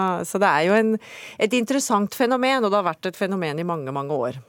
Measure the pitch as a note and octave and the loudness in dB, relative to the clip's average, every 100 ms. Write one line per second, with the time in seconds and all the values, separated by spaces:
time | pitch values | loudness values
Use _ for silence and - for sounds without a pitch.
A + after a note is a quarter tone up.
0 | F#3+ F3 F3 F#3+ G3 D3 E3+ G#3+ A3 A3 | 0 -2 -4 0 4 4 4 4 4 0
1 | - - - - G#3+ B3 A3 C4+ - G3+ | -4 -20 -14 -2 0 2 0 0 0 0
2 | G3+ - A#3+ B3+ B3+ B3+ G#3 G#3 F3 D#3 | 0 0 0 2 2 2 2 2 0 -2
3 | F#3 - F#3+ G3 D#3 D#3 F3 E3 C3+ C#3 | -6 -4 -4 -2 -2 -2 -4 -4 -4 -6
4 | C#3 C#3+ A#2+ B2+ | -4 -2 -2 -6